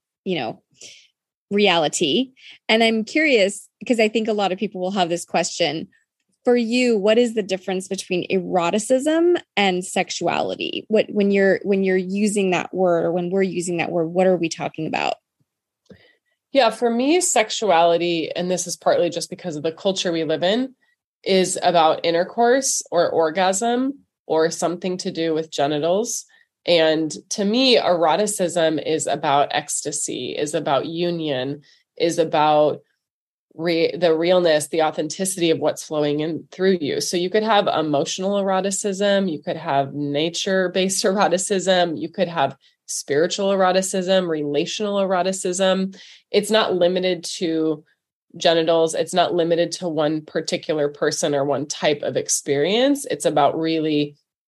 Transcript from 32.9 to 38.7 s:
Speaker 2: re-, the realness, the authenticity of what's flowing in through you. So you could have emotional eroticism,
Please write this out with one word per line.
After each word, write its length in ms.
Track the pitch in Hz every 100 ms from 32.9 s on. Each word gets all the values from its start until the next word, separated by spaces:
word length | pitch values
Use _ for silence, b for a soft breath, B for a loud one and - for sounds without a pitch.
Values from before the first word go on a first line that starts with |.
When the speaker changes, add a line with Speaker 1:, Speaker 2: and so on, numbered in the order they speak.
| _ _ _ _ _ _ -
Speaker 2:
re-, 380 | 170 165 165 170
the 200 | 170 160
realness, 520 | 170 185 170 151 151
the 160 | 165
authenticity 680 | 156 147 156 - 190 180 165
of 80 | 143
what's 240 | 147 -
flowing 380 | - 151 147 147
in 260 | 156 156 -
through 260 | - 190 180
you. 220 | 139 73
So 160 | - 180
you 120 | 180
could 140 | 214
have 240 | 214 208 175
emotional 720 | 147 156 139 165 - 190 202
eroticism, 880 | 196 190 190